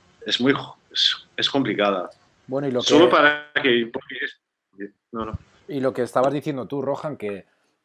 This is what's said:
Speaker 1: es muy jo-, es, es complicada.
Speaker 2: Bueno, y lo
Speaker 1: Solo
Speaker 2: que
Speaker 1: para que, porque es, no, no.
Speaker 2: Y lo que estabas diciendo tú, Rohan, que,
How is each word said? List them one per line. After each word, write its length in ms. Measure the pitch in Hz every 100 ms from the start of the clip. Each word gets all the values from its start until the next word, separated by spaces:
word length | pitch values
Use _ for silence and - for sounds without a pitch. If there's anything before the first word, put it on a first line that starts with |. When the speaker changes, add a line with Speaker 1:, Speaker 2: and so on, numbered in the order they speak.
| _ _
Speaker 1:
es 160 | - -
muy 140 | 127
jo-, 240 | - - - _
es, 240 | - - - - -
es 140 | 117
complicada. 600 | 139 117 98 101 95 87 - _ _ -
Speaker 2:
Bueno, 220 | 135 143
y 40 |
lo 100 | 123
Speaker 1:
Solo 240 | 113 151 175
Speaker 2:
que 60 | 170
Speaker 1:
para 360 | 147 147 - -
que, 280 | 135 120 117
porque 240 | 131 - 127
es, 160 | 139 - _ _ _ 95 101 _ _
no, 140 | 117 110
no. 140 | 104 _ _ -
Speaker 2:
Y 120 | 143
lo 120 | 131
que 120 | -
estabas 280 | 117 131 135
diciendo 360 | 143 151 135 104
tú, 160 | 143
Rohan, 340 | 123 139 156 131
que, 280 | 104 98 - _ _ _